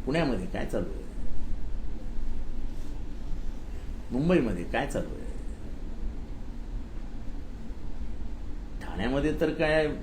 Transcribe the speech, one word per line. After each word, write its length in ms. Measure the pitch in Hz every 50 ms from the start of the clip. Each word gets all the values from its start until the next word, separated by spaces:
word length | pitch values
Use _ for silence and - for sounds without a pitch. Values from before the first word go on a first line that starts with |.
| -
पुण्यामध्ये 420 | 127 143 165 165 139 113 95 90
काय 200 | 92 - 107 135
चालू 200 | 143 - 110 -
आहे? 180 | - - - - - - - - - - - - - - - - - - - - - - - - - - - - - - - - - - - - - - - - - - - - - - - - - - - - - - - - - - - - - - - - -
मुंबईमध्ये 520 | 117 127 147 170 185 165 131 110 95 85 85
काय 220 | - - 117 143
चालू 220 | 143 - 101 87 -
आहे? 160 | - - - - - - - - - - - - - - - - - - - - - - - - - - - - - - - - - - - - - - - - - - - - - - - - - - - - - - - - - - - - - - - - - - - - - - - - - -
ठाण्यामध्ये 580 | - - - 85 101 120 135 143 147 156 147 -
तर 100 | 170 156
काय 360 | 156 - 160 151 156 160 156 147 175 -